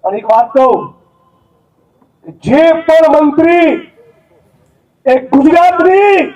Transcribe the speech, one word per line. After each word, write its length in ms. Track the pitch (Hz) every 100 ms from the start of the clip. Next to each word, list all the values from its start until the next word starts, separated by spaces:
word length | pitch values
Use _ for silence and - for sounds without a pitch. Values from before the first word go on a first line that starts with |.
અને 140 | 185 202
એક 80 | -
વાત 280 | 226 233
કહું, 420 | 269 262 202 143 - _ _ _ _ _ _ _ _ _ _ _ _ 165
જે 380 | - - 269 330
પણ 480 | 320 330 320 320 294
મંત્રી 680 | 302 294 330 349 330 220 - _ _ _ _ _ _ _ _ _ _ _ 269
એ 220 | 254 262
ગુજરાતની 1040 | 277 277 339 349 349 339 381 403 392 -